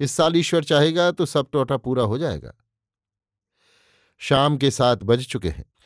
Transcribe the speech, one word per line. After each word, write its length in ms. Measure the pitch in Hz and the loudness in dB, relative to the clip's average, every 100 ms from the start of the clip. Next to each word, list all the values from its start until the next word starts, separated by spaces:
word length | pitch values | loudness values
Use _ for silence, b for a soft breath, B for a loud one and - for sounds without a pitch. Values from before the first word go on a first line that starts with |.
इस 120 | 143 | -4
साल 240 | - 160 170 | 0 2 2
ईश्वर 280 | 156 170 | 0 0
चाहेगा 460 | 147 147 156 165 175 | 2 2 2 2 0
तो 160 | 180 160 | 0 -2
सब 240 | 147 131 | -2 -2
टोटा 260 | 147 123 135 | -2 -2 -4
पूरा 260 | 127 127 | -2 -2
हो 160 | 110 123 | 0 -2
जाएगा। 360 | 160 78 62 - _ _ _ _ _ _ _ _ _ _ _ _ _ _ _ _ | -4 -8 -12 -20 _ _ _ _ _ _ _ _ _ _ _ _ _ _ _ _
शाम 380 | - 135 147 143 | 0 2 2 2
के 140 | 139 | 0
सात 320 | - 123 120 | 2 2 2
बज 240 | 101 123 127 | 2 0 0
चुके 240 | 123 82 | -6 -6
हैं। 220 | 73 - _ | -6 -12 _